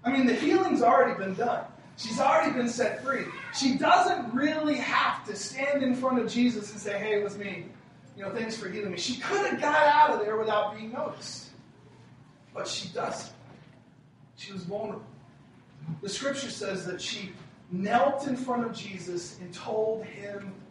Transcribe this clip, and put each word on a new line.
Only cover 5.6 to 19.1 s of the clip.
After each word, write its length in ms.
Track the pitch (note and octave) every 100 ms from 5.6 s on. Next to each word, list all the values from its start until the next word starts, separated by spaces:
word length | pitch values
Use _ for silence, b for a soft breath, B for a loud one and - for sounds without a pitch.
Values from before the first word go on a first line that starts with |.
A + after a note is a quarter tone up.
| C#4 C#4
in 120 | B3+
front 240 | B3 C4 A#3+
of 120 | G#3
Jesus 420 | A#3+ B3 G#3+ G3+
and 80 | G#3
say, 180 | G3+ G3+
"Hey, 160 | G#3+
it 100 | G#3
was 140 | G3+ G3+
me. 280 | G3+ F3 - - - - - -
You 80 |
know, 60 | F#3+
thanks 220 | A#3 A3 -
for 120 | F#3
healing 240 | G#3+ G3
me." 60 | F3
She 200 | - B3
could 260 | - G4+ -
have 140 | -
got 260 | - D4+ D4
out 240 | D4+ D4+
of 100 | G#3+
there 160 | G#3 A3
without 400 | A3 G#3 - G#3+
being 160 | A3
noticed. 580 | A#3 G3+ - - - - - - - - - - - - - -
But 140 | C#3 -
she 220 | - F#3
doesn't. 440 | A#3+ - - - - - - - - - - - - - -
She 160 | -
was 120 | G3
vulnerable. 400 | E3+ G#3 G#3+ - - - - - - - - - D#3 D#3+
The 60 | G3+
scripture 420 | - C4+ B3+ A#3+
says 340 | - G3+ F#3 E3
that 140 | F3
she 320 | - - F#3+ - - - -
knelt 560 | F3+ G3+ A#3+ C#4 C#4 C#4
in 100 | B3
front 280 | B3+ A#3+
of 100 | A3+
Jesus 640 | F#3 G3+ F3+ F3